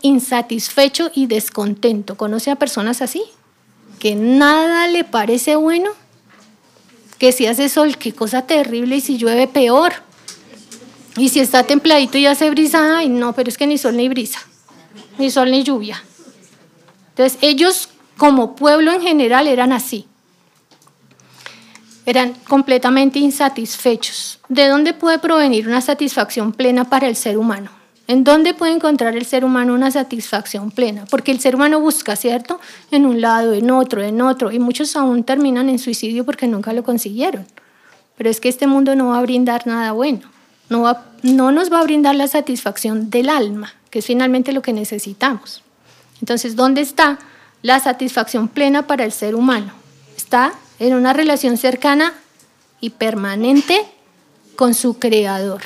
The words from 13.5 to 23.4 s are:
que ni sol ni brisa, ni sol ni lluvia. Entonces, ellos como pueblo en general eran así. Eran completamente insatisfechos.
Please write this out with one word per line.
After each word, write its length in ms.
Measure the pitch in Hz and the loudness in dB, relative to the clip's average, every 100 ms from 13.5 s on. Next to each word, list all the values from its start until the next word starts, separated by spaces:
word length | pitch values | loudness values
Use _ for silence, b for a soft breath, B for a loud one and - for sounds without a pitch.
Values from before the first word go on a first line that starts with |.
| 226 | -2
que 80 | 285 | -2
ni 120 | 294 | 0
sol 180 | 262 240 | 0 0
ni 120 | 254 | -2
brisa, 320 | 254 214 - - _ _ - - 208 - - | -2 -6 -10 -16 _ _ -20 -20 -20 -18 -4
ni 120 | 269 | -2
sol 200 | 269 254 | 2 2
ni 120 | 262 | 2
lluvia. 400 | 269 262 208 208 - _ - - _ _ _ _ _ _ _ | 0 -4 -6 -12 -18 _ -20 -20 _ _ _ _ _ _ _
Entonces, 280 | - 262 262 | 0 0 2
ellos 480 | 294 285 339 370 - _ _ - | 0 2 2 0 -6 _ _ 0
como 400 | 294 269 226 - | 4 4 2 0
pueblo 340 | 294 302 311 | 2 4 4
en 120 | 359 | 2
general 440 | 349 302 240 247 302 | 0 2 4 2 2
eran 260 | 254 247 | 2 2
así. 340 | 262 - 214 - _ _ _ _ _ _ _ _ _ _ _ B B B B B B _ - | 0 -4 -10 -12 _ _ _ _ _ _ _ _ _ _ _ B B B B B B _ -10
Eran 300 | - 247 247 240 - | -2 0 -2 -4 0
completamente 720 | 277 277 254 247 269 277 277 | 0 2 2 2 2 2 2
insatisfechos. 1200 | 285 277 | 0 0